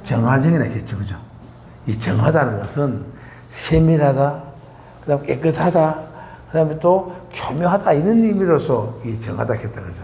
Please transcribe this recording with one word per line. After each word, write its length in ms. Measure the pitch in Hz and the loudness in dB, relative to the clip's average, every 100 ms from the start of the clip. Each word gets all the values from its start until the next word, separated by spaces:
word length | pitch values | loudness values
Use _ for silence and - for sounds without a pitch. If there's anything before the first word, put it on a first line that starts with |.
정화정이라 600 | - 117 117 135 151 165 113 | -2 0 2 4 4 2 0
했죠, 320 | 113 - 98 | -4 -8 -8
그죠? 180 | 95 92 - - - - - - - | -6 -8 -14 -20 -20 -20 -20 -12 -6
이 100 | 110 | -4
정하다는 600 | 139 107 127 160 127 104 | -2 0 2 2 2 -2
것은 440 | 104 147 143 104 - - - - - | -6 -2 -2 -2 -10 -16 -20 -20 -16
세밀하다, 920 | - - 160 160 160 143 135 143 147 - - - - - - | -10 0 4 4 4 4 4 0 0 -12 -18 -20 -20 -20 -14
그다음 220 | - 139 | -2 -2
깨끗하다, 760 | 143 131 160 139 170 170 156 156 - - - - - | 0 0 0 2 2 4 2 0 -8 -16 -18 -20 -4
그다음에 300 | 160 156 156 | 0 0 2
또 360 | 175 185 190 - - | 4 2 0 -14 -16
교묘하다 600 | - - 127 170 202 196 | -12 -8 -2 0 2 2
이런 300 | 151 175 226 | 2 4 4
의미로서 760 | 226 196 185 151 - 123 110 - 117 | 4 2 2 2 2 0 -2 -8 -8
이 140 | 113 | -6
정하다 340 | 110 107 117 | -6 -4 -2
했다, 280 | 110 107 110 | -4 -4 -10
그죠? 220 | 92 87 | -12 -14